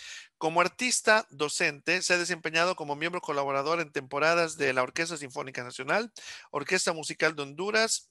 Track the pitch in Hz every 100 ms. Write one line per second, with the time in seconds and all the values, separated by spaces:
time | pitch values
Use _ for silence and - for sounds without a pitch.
0 | - - - - 160 165 180 - 254 -
1 | - 220 - 139 147 - 170 143 - 180
2 | 165 180 170 170 160 160 175 185 147 143
3 | 165 175 - 143 139 139 143 170 151 147
4 | 131 143 156 170 165 156 139 131 127 -
5 | 165 160 139 139 135 131 123 - 135 185
6 | 233 - - - - 143 139 185 - 165
7 | 147 156 165 151 139 147 196 220 226 -
8 | -